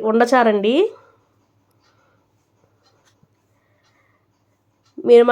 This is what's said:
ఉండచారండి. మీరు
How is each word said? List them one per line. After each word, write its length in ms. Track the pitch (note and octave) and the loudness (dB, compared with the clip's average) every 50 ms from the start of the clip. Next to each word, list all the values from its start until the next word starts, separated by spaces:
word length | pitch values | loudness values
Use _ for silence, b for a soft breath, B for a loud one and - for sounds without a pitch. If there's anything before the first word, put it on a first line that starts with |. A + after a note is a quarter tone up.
| G#3+ A3 | 0 -2
ఉండచారండి. 640 | A3 A#3 A#3+ A#3+ C4+ B3+ A#3 A3+ G#3 G3+ G3 A3 B3+ E4 G#4 G#4+ - b b b b b b _ _ _ _ _ _ _ _ _ _ _ _ _ _ _ _ _ _ _ _ _ _ _ _ _ _ _ _ _ _ _ _ _ _ _ _ _ _ _ _ _ _ _ _ _ _ _ _ _ _ _ _ _ _ _ _ _ _ _ _ _ _ _ _ _ _ _ _ _ _ _ _ _ _ - - A#3+ | -2 -2 -2 0 0 0 0 0 -2 -2 -4 -2 -2 -2 -4 -4 -8 b b b b b b _ _ _ _ _ _ _ _ _ _ _ _ _ _ _ _ _ _ _ _ _ _ _ _ _ _ _ _ _ _ _ _ _ _ _ _ _ _ _ _ _ _ _ _ _ _ _ _ _ _ _ _ _ _ _ _ _ _ _ _ _ _ _ _ _ _ _ _ _ _ _ _ _ _ -10 0 4
మీరు 160 | A#3+ A#3 A#3+ A#3+ | 4 4 4 4